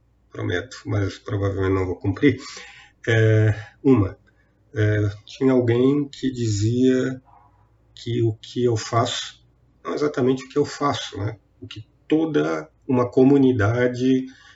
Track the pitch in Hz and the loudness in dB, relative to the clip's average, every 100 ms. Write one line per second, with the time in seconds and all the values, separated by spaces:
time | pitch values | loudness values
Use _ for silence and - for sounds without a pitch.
0 | _ _ _ - - 90 - - - 98 | _ _ _ -10 -4 -4 -6 -12 -6 -2
1 | 98 - - 104 98 95 95 95 92 87 | -2 -6 -8 -4 -2 -2 0 0 -2 -4
2 | 101 92 147 - - - - - - _ | -4 0 0 0 -6 -18 -20 -20 -20 _
3 | - 113 110 110 107 104 - - 143 127 | 0 2 4 4 2 0 -6 -2 4 4
4 | 98 - _ _ _ _ _ 110 107 107 | 2 -4 _ _ _ _ _ -2 0 2
5 | 104 - - - 131 127 113 117 131 147 | -2 -4 -14 -2 2 4 2 2 2 2
6 | 139 - 131 123 117 101 107 123 127 131 | -2 -6 -6 -4 -2 0 0 2 2 2
7 | 131 131 - - _ _ _ _ _ - | 0 -6 -14 -20 _ _ _ _ _ -14
8 | 120 120 113 110 - 127 123 110 - 117 | -6 -2 -2 -4 -8 -2 0 0 -2 -2
9 | 117 - - - _ _ _ _ - - | -2 -4 -10 -14 _ _ _ _ -8 -4
10 | 147 147 127 131 - 147 143 - 143 113 | -4 0 0 0 -2 -2 -2 -2 -4 -4
11 | - 101 104 117 _ _ 104 - - _ | -6 -8 -8 -8 _ _ -18 -18 -20 _
12 | - 151 160 147 156 165 - _ - 127 | -2 0 0 0 -2 -4 -8 _ -2 0
13 | 120 - 131 143 131 113 101 120 123 123 | 2 4 6 6 4 4 2 2 0 0
14 | 131 131 131 - - | 0 0 -2 -12 -20